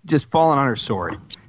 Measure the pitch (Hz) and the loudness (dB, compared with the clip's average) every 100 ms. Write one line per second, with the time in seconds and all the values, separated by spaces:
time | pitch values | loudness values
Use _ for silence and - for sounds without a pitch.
0 | - 147 - 160 160 139 135 110 - 98 | -2 -2 2 2 4 4 0 -2 -4 -6
1 | 82 - - - | -6 -10 -16 -20